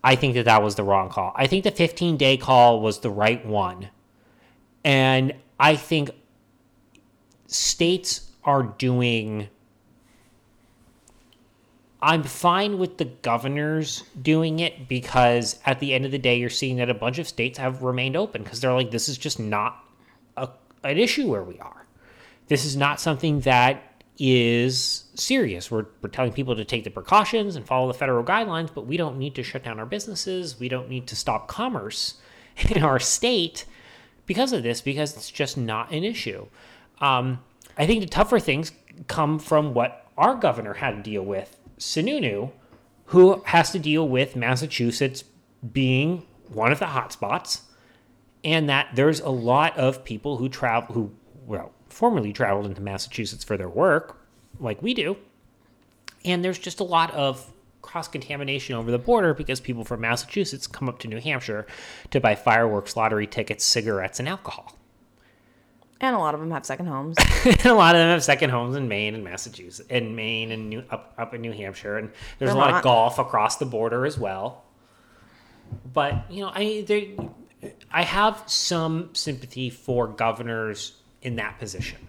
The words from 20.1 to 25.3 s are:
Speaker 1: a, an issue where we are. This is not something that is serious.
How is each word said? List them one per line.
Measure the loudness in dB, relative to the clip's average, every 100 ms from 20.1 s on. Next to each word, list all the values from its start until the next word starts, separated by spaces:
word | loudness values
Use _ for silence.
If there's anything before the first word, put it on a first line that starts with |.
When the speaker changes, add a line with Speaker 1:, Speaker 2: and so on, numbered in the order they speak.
| _ _ -10
Speaker 1:
a, | -10 -12 _ _
an | -2 2
issue | 2 2 0
where | -2
we | -4 -14
are. | -18 -20 -20 _ -20 -20 -20 _ _
This | 0
is | 0
not | 0 0 2
something | -2 0 0 2
that | 4 6 6 2 -10 _ _ -2
is | 4 4 4 4 2 0 -4 -6 -10
serious. | -8 0